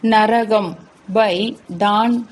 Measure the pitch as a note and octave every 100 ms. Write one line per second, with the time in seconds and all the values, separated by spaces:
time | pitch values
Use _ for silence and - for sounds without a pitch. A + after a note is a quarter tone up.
0 | A3+ A3 G#3+ A#3 A3+ G#3+ F#3+ D#3 - _
1 | - G3 G#3+ F3+ A3 - - F3 G3+ G#3
2 | A3+ A#3+ A#3